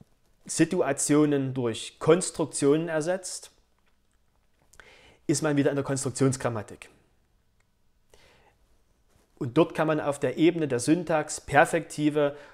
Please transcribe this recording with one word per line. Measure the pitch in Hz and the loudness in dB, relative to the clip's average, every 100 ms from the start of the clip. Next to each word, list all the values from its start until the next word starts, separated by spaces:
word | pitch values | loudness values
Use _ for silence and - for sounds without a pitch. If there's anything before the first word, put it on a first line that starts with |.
| _ _ _ _ | _ _ _ _
Situationen | - - 160 185 135 139 - 147 151 143 135 | -8 -2 0 0 -2 -2 2 4 4 2 -2
durch | 127 120 107 - - | -2 -4 -4 -10 -2
Konstruktionen | - 175 - - 143 - 139 156 170 | 2 2 0 -6 -6 0 2 2 0
ersetzt, | 156 156 185 - - - _ _ _ _ _ _ _ _ _ _ _ _ - - - _ _ - | -4 -2 -4 -6 -14 -16 _ _ _ _ _ _ _ _ _ _ _ _ -20 -20 -20 _ _ -4
ist | 143 | -2
man | 151 143 | 2 2
wieder | 139 | 2
in | 143 | 0
der | |
Konstruktionsgrammatik. | 135 135 135 - 135 127 120 113 - - - _ _ _ _ _ _ _ _ _ _ _ _ _ _ _ _ _ _ _ _ _ _ _ _ - | -2 -4 -4 0 0 2 -4 -6 -10 -16 -20 _ _ _ _ _ _ _ _ _ _ _ _ _ _ _ _ _ _ _ _ _ _ _ _ -10
Und | 135 131 | -2 2
dort | 170 | 2
kann | - 156 | 0 -2
man | 151 | 0
auf | 123 139 | -2 -2
der | 131 - | -4 2
Ebene | 165 170 147 | 2 2 -2
der | 123 | -2
Syntax | 131 170 170 156 147 - | 2 0 2 -2 -4 -10
perfektive | - 139 165 170 151 - 151 147 143 143 - | 0 4 4 2 -4 -2 0 2 0 -2 -14